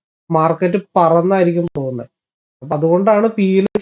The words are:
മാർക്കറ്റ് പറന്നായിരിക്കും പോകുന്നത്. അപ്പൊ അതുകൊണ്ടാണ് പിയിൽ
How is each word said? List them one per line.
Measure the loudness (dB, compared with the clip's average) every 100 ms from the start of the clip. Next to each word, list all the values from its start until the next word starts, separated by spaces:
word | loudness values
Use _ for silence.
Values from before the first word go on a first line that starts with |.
| _ _ _
മാർക്കറ്റ് | 0 0 0 -2 -2 -2 0
പറന്നായിരിക്കും | 2 2 2 2 0 0 -4 -6
പോകുന്നത്. | -8 -10 -12 _ _ _ _ _
അപ്പൊ | -8 -4
അതുകൊണ്ടാണ് | 0 2 2 2 0
പിയിൽ | 0 0 0 0 -2